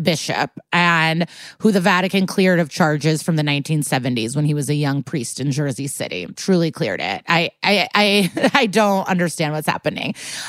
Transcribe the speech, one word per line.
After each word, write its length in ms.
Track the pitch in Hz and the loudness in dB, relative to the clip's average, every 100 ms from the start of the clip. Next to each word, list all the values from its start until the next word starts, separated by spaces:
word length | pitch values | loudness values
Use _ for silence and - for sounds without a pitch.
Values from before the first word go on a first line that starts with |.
bishop 480 | 170 151 - 104 143 - - | -2 -2 -2 -4 -4 -6 -4
and 560 | 175 175 165 160 165 165 - - - | 2 4 4 2 0 -4 -8 -20 0
who 100 | 220 | 2
the 100 | 196 | 4
Vatican 460 | 190 180 180 196 190 | 4 2 2 0 0
cleared 320 | - 185 175 | 2 4 4
of 100 | 151 | 0
charges 540 | - 156 151 156 156 | 0 2 2 0 0
from 140 | - 160 | 0 0
the 80 | |
nineteen 400 | 147 143 139 156 | 0 -2 0 -2
seventies 500 | - 131 127 120 110 | 0 -2 0 -2 -2
when 100 | 143 | 0
he 100 | 147 | 0
was 140 | 147 139 | 0 0
a 60 | |
young 300 | 147 143 139 | 0 0 -2
priest 340 | - 139 117 - | -4 -6 -6 -4
in 140 | 143 | -2
Jersey 340 | 135 143 123 139 | -2 -2 -4 -6
City. 400 | - - 90 85 | -6 -8 -8 -10
Truly 380 | - - 180 165 | -8 0 2 2
cleared 280 | - 117 80 | -2 -4 -2
it. 220 | 87 92 - | -4 -6 0
I, 240 | 170 170 - | 0 0 -2
I, 260 | 175 202 - | 0 0 2
I, 560 | 202 208 208 180 320 277 | 2 2 2 0 0 2
<laughs> 40 | |
I 120 | 285 233 | 2 2
don't 400 | 208 208 190 - | 4 4 2 0
understand 460 | 185 175 - 151 | 0 0 -2 -2
what's 160 | 151 - | -2 -4
happening. 480 | - 151 - - - - - | -4 -4 -4 -8 -8 -10 -12